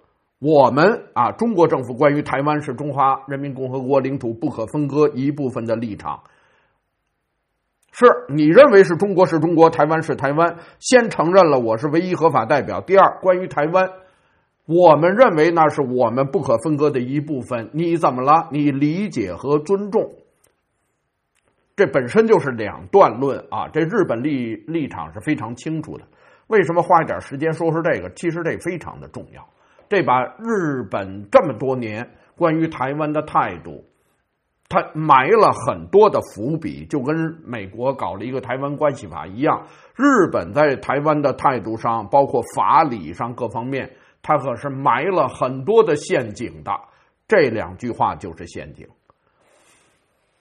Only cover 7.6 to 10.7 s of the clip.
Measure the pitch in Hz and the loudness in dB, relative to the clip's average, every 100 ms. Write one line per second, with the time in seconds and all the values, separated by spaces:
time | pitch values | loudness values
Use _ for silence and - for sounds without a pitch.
7.6 | _ _ _ - 240 - - 147 151 196 | _ _ _ 4 4 4 -2 2 6 8
8.6 | 285 196 170 165 202 180 175 160 165 165 | 10 8 6 2 0 2 2 2 2 6
9.6 | 165 160 151 160 156 120 135 147 170 165 | 6 4 0 0 -2 -4 -2 0 0 -2
10.6 | - | -16